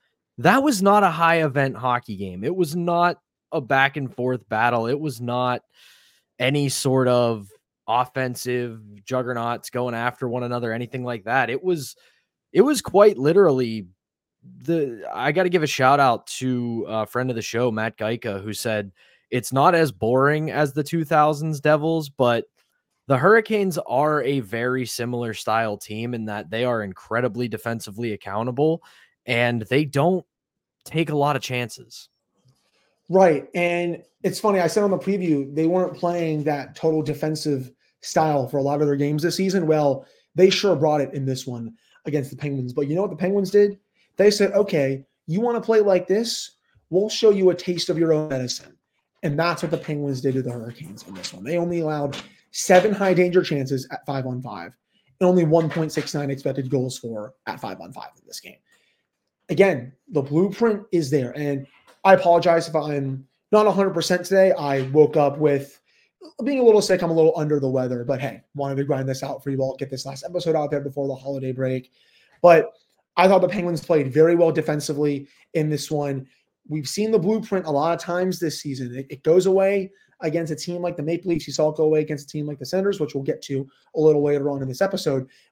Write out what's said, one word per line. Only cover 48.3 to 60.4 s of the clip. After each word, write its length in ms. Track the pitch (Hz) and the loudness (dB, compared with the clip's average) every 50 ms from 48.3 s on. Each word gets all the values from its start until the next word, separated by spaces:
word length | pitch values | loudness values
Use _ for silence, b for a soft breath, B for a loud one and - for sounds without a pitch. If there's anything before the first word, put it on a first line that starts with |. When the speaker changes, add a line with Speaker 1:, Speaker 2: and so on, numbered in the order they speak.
| 135 131 127 120 - - - - _ _ _ _ _ _ _ _ _ _ - | -4 -4 -4 -4 -6 -10 -12 -18 _ _ _ _ _ _ _ _ _ _ -4
Speaker 2:
And 120 | 160 143 | -4 -2
that's 240 | 151 165 175 165 - | 0 0 0 0 -2
what 120 | 180 156 165 | -4 -4 -4
the 40 | |
Penguins 440 | 165 - - 151 147 147 143 135 127 | -6 -4 -6 -6 -6 -4 -4 -4 -2
did 140 | 131 135 131 | -2 -2 -2
to 80 | 135 120 | -2 -4
the 100 | 120 120 | -4 -8
Hurricanes 520 | 120 113 117 123 - 156 170 208 220 - - | -8 -10 -12 -14 -16 -18 -18 -18 -20 -18 -18
in 60 | 196 | -18
this 200 | 185 175 - - | -14 -14 -14 -14
one. 80 | 180 - | -12 -8
They 160 | 131 170 175 | -4 -2 -2
only 220 | 170 175 175 170 | -2 -2 -2 -2
allowed 360 | 160 156 151 147 143 135 - - B B B B B B _ | -2 -2 -2 -2 -4 -4 -6 -8 B B B B B B _
seven 400 | - - - 185 180 180 220 202 | -10 4 6 6 8 8 6 0
high 220 | 190 196 190 180 | 2 2 2 4
danger 280 | 170 180 180 170 180 156 | 4 4 4 4 2 2
chances 460 | - 156 143 135 135 139 127 135 - | 2 -2 -4 -2 -2 -4 -6 -6 -8
at 160 | - - - | -14 -14 -10
five 180 | - 139 135 127 | -6 -6 -6 -4
on 160 | 127 123 123 | -6 -8 -8
five 360 | 123 117 104 90 85 - - _ _ _ _ _ _ _ _ _ | -10 -10 -12 -12 -14 -14 -18 _ _ _ _ _ _ _ _ _
and 100 | 185 180 | 2 4
only 140 | 180 180 170 | 4 4 4
one 260 | 156 160 170 165 151 | 4 4 4 4 2
point 220 | - 165 160 151 | -2 -2 -4 -2
six 240 | - 156 147 - - | -4 -6 -6 -4 -6
nine 160 | 147 143 139 | -6 -4 -4
expected 400 | 139 139 - 139 135 143 131 131 | -6 -4 -4 -6 -4 -4 -4 -2
goals 260 | 143 131 127 127 127 | -2 -2 -2 -4 -8
for 380 | - - 117 113 107 107 107 _ _ _ 110 | -10 -12 -10 -10 -10 -10 -12 _ _ _ -10
at 100 | - - | -10 -8
five 220 | - 104 95 92 | -10 -12 -12 -12
on 120 | 85 90 - | -14 -18 -16
five 180 | - - - _ | -18 -18 -18 _
in 80 | _ _ | _ _
this 140 | _ - - | _ -18 -18
game. 200 | _ - - _ _ _ _ _ _ _ _ _ _ _ _ _ _ _ _ _ _ _ | _ -18 -20 _ _ _ _ _ _ _ _ _ _ _ _ _ _ _ _ _ _ _
Again, 440 | 160 170 196 196 160 127 123 131 - _ _ _ 202 | 2 4 4 4 4 -2 -8 -12 -18 _ _ _ -4
the 100 | 147 135 | -4 -4
blueprint 600 | 139 143 165 | -2 0 0